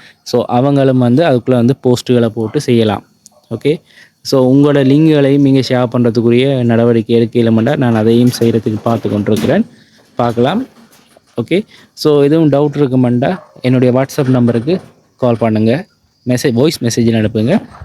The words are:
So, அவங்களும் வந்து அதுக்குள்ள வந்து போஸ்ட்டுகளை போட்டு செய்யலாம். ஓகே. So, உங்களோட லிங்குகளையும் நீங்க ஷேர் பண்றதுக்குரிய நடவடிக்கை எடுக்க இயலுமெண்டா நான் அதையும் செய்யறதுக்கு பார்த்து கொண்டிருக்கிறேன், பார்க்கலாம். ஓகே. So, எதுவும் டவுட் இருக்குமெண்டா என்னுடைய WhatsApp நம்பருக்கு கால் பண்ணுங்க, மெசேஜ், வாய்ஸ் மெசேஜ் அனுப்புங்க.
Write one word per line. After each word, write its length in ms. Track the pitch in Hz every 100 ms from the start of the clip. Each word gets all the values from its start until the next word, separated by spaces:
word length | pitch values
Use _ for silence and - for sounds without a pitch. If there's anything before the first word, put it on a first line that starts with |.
| - _
So, 200 | - 123
அவங்களும் 540 | 107 120 135 143 135 127
வந்து 260 | 123 123
அதுக்குள்ள 280 | 170 127 -
வந்து 240 | 127 117 135
போஸ்ட்டுகளை 440 | 127 123 - 123 117
போட்டு 340 | 107 110 147
செய்யலாம். 440 | 143 120 110 101 - _ _ _ _
ஓகே. 320 | 113 143 160 - - - _
So, 340 | - 135 127 135
உங்களோட 200 | 147 143
லிங்குகளையும் 640 | 135 143 160 151 139 143
நீங்க 200 | 139 135 123
ஷேர் 180 | 127 123 127
பண்றதுக்குரிய 680 | 120 117 117 120 135 135
நடவடிக்கை 520 | 120 113 120 117 110 117
எடுக்க 240 | 117 123
இயலுமெண்டா 380 | 113 113 113 151
நான் 180 | 127 113
அதையும் 340 | 107 117 123 -
செய்யறதுக்கு 360 | 117 117 117 107
பார்த்து 260 | - 113 104
கொண்டிருக்கிறேன், 560 | 104 101 104 110 165 233 - _ _ _ -
பார்க்கலாம். 500 | 120 113 123 196 262 _ _ _ _ _ _ -
ஓகே. 200 | 113 170 220 - -
So, 300 | - 151 147
எதுவும் 260 | 143 156 160
டவுட் 260 | 139 151 147
இருக்குமெண்டா 640 | 143 127 123 120 143 185 - -
என்னுடைய 320 | 127 127 123
WhatsApp 340 | 123 135 - 135
நம்பருக்கு 540 | 127 120 117 120 185 - _ _ _
கால் 200 | 127 117
பண்ணுங்க, 480 | 113 107 110 131 196 _ _ _ -
மெசேஜ், 280 | 123 147
வாய்ஸ் 300 | 113 151 -
மெசேஜ் 200 | 120 117
அனுப்புங்க. 580 | 117 113 107 110 110 196 - -